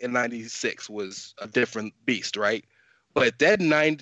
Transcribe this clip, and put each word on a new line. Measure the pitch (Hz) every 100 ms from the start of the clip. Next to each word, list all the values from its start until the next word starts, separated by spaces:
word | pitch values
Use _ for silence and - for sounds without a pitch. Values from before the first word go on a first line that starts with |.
in | 123
ninety-six | 123 120 117 113 - 117 - -
was | 104 95 101 - -
a | 107
different | 120 117 110 107 - -
beast, | 113 - 101
right? | 104 113 - _ _ _ _
But | - 123 113
that | 151 208
nine, | 170 151 156 151